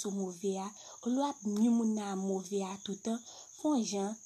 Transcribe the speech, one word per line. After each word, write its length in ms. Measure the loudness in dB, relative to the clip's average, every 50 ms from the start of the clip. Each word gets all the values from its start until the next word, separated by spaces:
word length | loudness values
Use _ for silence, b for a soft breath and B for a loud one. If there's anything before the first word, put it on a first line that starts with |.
sou 140 | -2 -4 -2
move 380 | -2 -2 -2 -4 -2 -2 -2 -2 -2 -4
a, 60 | -6 -10 B B B B B -2
ou 80 | 0
li 80 | 2 2
yo 80 | 2
ap 160 | 0 -2 -2 -4
nui 240 | -2 2 4 6 6
moun 240 | 6 6 4 2 2 0
nan 220 | -2 -2 -2 -2
move 420 | 0 0 0 0 -2 -2 -2 -2 -2
a 80 | -2 -4 -8 -8
toutan, 320 | -8 -8 -6 -4 -4 -4 -4 B B B B B B -10 -2
fè 140 | 2 4 4
yon 100 | 4 4 2
jan 260 | 0 0 0 -2 -2 -6 -10